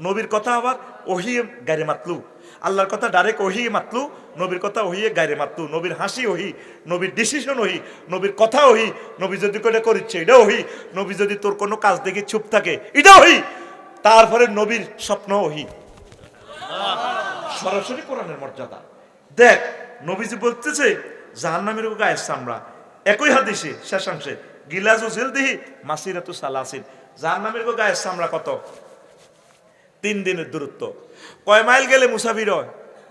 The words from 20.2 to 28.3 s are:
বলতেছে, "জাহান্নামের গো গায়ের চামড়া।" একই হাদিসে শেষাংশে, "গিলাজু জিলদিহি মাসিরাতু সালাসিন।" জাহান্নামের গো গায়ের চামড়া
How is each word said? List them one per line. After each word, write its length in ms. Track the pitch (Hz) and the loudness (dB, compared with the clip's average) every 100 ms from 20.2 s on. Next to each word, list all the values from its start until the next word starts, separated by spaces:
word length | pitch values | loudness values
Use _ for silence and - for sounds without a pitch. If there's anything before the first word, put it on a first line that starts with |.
| 220 226 | -8 -4
বলতেছে, 600 | 240 233 302 294 254 - - - - 117 | -4 -4 -6 0 0 0 -6 -18 -20 -10
"জাহান্নামের 480 | 165 170 202 214 220 | -6 -4 -4 -4 -6
গো 60 | |
গায়ের 220 | 214 202 151 - | -2 0 0 -4
চামড়া।" 340 | 139 123 113 - - - - | -8 -8 -10 -12 -20 -20 -4
একই 260 | 190 208 294 | 0 2 4
হাদিসে 420 | - 202 - 156 113 | 4 2 -4 -8 -12
শেষাংশে, 520 | - 190 190 165 143 113 - - - | -6 -6 -6 -8 -10 -14 -16 -20 -12
"গিলাজু 380 | 175 208 220 220 | -2 0 0 0
জিলদিহি 500 | 185 262 262 269 214 - - | -6 -4 -2 -2 -4 -10 -14
মাসিরাতু 480 | 131 151 190 175 180 | -10 -8 -8 -10 -10
সালাসিন।" 500 | 170 143 135 131 135 - - - - | -10 -8 -6 -8 -12 -16 -20 -20 -10
জাহান্নামের 440 | 156 185 214 233 | -6 -4 -6 -6
গো 80 | 233 | -4
গায়ের 220 | 233 214 | -2 -2
চামড়া 340 | 180 190 175 165 | -2 -4 -6 -4